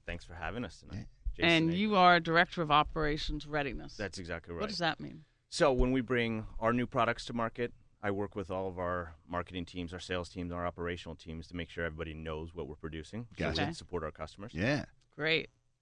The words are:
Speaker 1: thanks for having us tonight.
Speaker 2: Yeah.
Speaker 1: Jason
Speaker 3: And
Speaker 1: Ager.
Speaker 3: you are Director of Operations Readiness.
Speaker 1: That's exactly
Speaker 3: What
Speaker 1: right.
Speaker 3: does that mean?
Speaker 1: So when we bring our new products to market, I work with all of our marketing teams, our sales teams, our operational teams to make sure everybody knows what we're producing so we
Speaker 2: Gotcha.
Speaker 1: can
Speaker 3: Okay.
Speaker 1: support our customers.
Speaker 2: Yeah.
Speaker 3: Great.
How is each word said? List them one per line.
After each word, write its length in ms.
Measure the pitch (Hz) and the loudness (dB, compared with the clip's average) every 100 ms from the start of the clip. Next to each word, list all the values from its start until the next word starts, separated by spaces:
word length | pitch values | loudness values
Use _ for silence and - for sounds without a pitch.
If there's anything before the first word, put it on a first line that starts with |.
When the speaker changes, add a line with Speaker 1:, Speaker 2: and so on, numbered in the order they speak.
Speaker 1:
thanks 200 | - 85 | -10 -10
for 100 | - | -10
having 300 | 85 82 107 | -8 -6 -4
us 140 | 101 - | -8 -10
tonight. 160 | - 107 | -12 -10
Speaker 2:
Yeah. 80 | - - - - | -12 -6 -6 2
Speaker 1:
Jason 140 | 170 | 4
Speaker 3:
And 200 | 165 165 | 6 4
Speaker 1:
Ager. 80 | 175 | 2
Speaker 3:
you 180 | 214 202 | 4 8
are 240 | 180 175 | 10 8
Director 400 | 170 165 180 - | 6 4 4 2
of 100 | 151 | 4
Operations 720 | 147 147 165 151 151 - 151 147 | 4 4 0 0 0 -2 -4 -2
Readiness. 500 | 151 139 110 143 - | -2 -2 -4 -10 -6
Speaker 1:
That's 220 | 98 98 | -6 -6
exactly 340 | 85 85 87 | -8 -8 -6
Speaker 3:
What 100 | 85 | -6
Speaker 1:
right. 60 | 214 | -4
Speaker 3:
does 100 | 175 | 0
that 220 | 165 - | -2 -2
mean? 240 | 147 156 - _ - | -8 -14 -20 _ -6
Speaker 1:
So 200 | - 156 | 4 6
when 180 | 127 127 | 6 6
we 80 | 131 | 4
bring 460 | 120 123 117 110 107 - | 2 2 2 0 -4 0
our 120 | 113 | 2
new 140 | 123 120 | 4 2
products 380 | 131 113 117 - | 2 2 0 -4
to 60 | |
market, 400 | 120 113 - 120 - - - | -2 -2 -2 -6 -6 -20 -6
I 80 | 104 | -2
work 220 | 101 101 104 | -2 -2 -4
with 140 | 92 | -4
all 180 | 92 95 | -4 -4
of 100 | 87 | -2
our 360 | 90 90 85 80 - | -2 -2 -4 -10 -6
marketing 360 | 87 90 90 82 | -4 -4 -6 -6
teams, 260 | 90 85 | -6 -6
our 60 | 90 | -6
sales 280 | - 90 87 | -4 -4 -4
teams, 240 | 92 87 | -6 -6
our 140 | 87 87 | -2 -4
operational 480 | 85 85 87 85 78 | -4 -4 -4 -8 -12
teams 300 | - 80 78 | -10 -10 -8
to 80 | 87 | -8
make 140 | 82 | -6
sure 140 | - | -4
everybody 300 | 85 78 80 | -4 -4 -8
knows 400 | 78 80 78 85 | -6 -6 -6 -6
what 120 | 85 69 | -8 -8
we're 80 | 73 | -8
producing 460 | 82 78 78 107 | -8 -8 -8 -10
so 60 | 120 | -10
we 60 | - | -4
Speaker 2:
Gotcha. 100 | 78 76 | -2 0
Speaker 1:
can 60 | |
Speaker 3:
Okay. 80 | 143 | -2
Speaker 1:
support 280 | 165 82 87 | -4 -6 -4
our 60 | 78 | -4
customers. 400 | - 80 - 98 | -8 -12 -10 -8
Speaker 2:
Yeah. 300 | 76 110 147 - _ _ - | -2 0 0 -4 _ _ -4
Speaker 3:
Great. 340 | 151 160 - _ _ _ | 0 0 -2 _ _ _